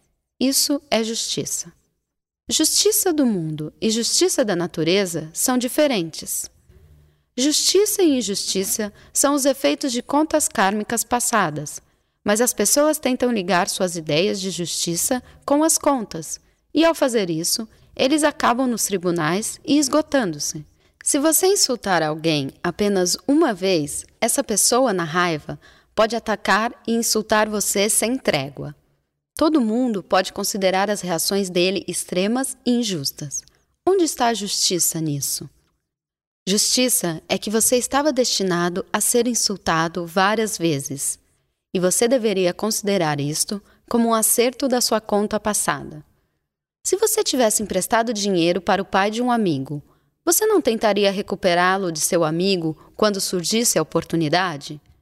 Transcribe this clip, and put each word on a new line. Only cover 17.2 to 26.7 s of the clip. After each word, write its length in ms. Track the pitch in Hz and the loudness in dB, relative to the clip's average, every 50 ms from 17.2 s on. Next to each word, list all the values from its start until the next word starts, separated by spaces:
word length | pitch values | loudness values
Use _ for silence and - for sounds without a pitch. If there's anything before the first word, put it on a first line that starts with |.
| 196 170 | 0 0
isso, 360 | 165 156 175 - - - 220 - - _ - _ - | -2 -2 -2 -2 -2 -4 -6 -10 -16 _ -20 _ -4
eles 260 | - - 269 311 302 302 | -2 0 2 2 2 2
acabam 460 | 294 285 - - 226 240 240 269 247 | 0 0 0 0 0 2 2 0 0
nos 160 | 233 202 - | -2 -2 -2
tribunais 720 | - 202 185 170 180 170 170 170 - 175 202 220 - - - - | -2 -4 -2 0 0 0 0 0 0 -2 -2 -4 -6 -10 -8 -2
e 140 | - 277 294 | 0 2 2
esgotando-se. 840 | 294 254 - 302 302 - - 277 233 180 151 147 - - - 156 151 - _ _ _ _ _ - - | 2 2 2 0 0 2 0 0 0 0 -4 -6 -8 -8 -8 -10 -14 -16 _ _ _ _ _ -8 -4
Se 160 | - - 285 | -2 0 2
você 280 | 277 320 311 - 381 | 2 2 2 4 2
insultar 560 | 381 403 392 - - 247 - - 202 185 165 160 | 2 2 2 2 0 -2 -2 -2 0 2 2 2
alguém 480 | 151 156 165 151 165 156 147 135 135 - _ - | 0 -2 -2 0 0 0 0 0 -4 -6 _ -6
apenas 540 | 233 - - 214 202 202 190 180 175 - - - | -4 -2 0 0 2 2 2 2 0 -2 -2 0
uma 280 | - 285 311 349 269 208 | 2 2 4 4 2 2
vez, 500 | 170 185 190 185 160 143 147 - - - - _ _ | 0 0 0 2 0 0 -2 -6 -10 -12 -14 _ _
essa 240 | 220 226 - - 269 | -2 0 0 -2 -2
pessoa, 480 | - 220 185 - - 247 240 269 240 196 | 0 0 0 2 2 2 2 2 2 2
na 120 | 180 170 | 0 -2
raiva, 540 | 156 156 180 180 175 160 147 - - 143 147 - - - _ _ _ _ | -2 0 0 0 0 0 -4 -6 -10 -14 -14 -16 -20 -20 _ _ _ _
pode 200 | - 220 220 233 | 0 0 2 0
atacar 560 | 226 - - 208 196 - - 190 202 220 240 | -2 -4 -4 -4 -2 0 2 2 2 2 -2